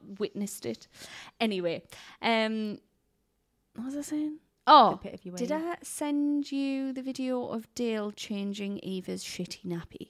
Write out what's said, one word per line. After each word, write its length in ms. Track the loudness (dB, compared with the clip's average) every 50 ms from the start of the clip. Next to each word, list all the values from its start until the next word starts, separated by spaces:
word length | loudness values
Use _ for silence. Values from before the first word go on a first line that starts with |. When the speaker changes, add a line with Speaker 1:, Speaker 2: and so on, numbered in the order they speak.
| -14 -16 -6 -4
Speaker 1:
witnessed 480 | -4 -4 -2 -4 -4 -4 -6 -6 -6
it. 220 | -6 -6 -8 -10 -18 -20 -20 -18 -18 -16 -18 -18 -18 -4 -2
Anyway, 420 | 0 0 0 0 0 -2 -2 -4 -6 -12 -20 -20 -20 -20 -10 -2
um, 580 | 2 4 4 4 4 2 0 0 -2 -4 -4 -8 -12 _ _ _ _ _ _ _ _ _ _ _ _ _ _ _ _ _ _
what 100 | -10 -8
was 100 | -6 -6
I 40 | -6
saying? 380 | -6 -4 -2 -2 -2 -2 -4 -8 -12 _ _ _ _
Oh, 260 | 10 12 12 12 10 6
Speaker 2:
The 40 |
pit 180 | 2 -4 -10 -12
of 100 | -12 -12
your 120 | -12 -6
Speaker 1:
did 140 | -4 -2 -2
Speaker 2:
week. 100 | -2 -2
Speaker 1:
I 160 | -2 -4 -6 -8 -10
send 680 | -12 -8 -4 -2 0 0 2 2 2 2 0 0 -2
you 420 | -2 -2 0 0 0 -2 -2 -4 -4
the 100 | -6 -6
video 440 | -6 -6 -4 -2 -2 -2 -2 -2
of 260 | -4 -4 -6 -6 -8 _
Dale 340 | -2 -2 0 0 0 -2 -4
changing 680 | -6 -8 -8 -6 -4 -2 -2 -4 -4 -4 -4 -4 -6 -6 -6
Eva's 400 | -6 -6 -6 -4 -6 -6 -6 -6
shitty 420 | -8 -6 -6 -6 -6 -8 -10 -8
nappy? 440 | -6 -6 -6 -8 -10 -14 -16 -16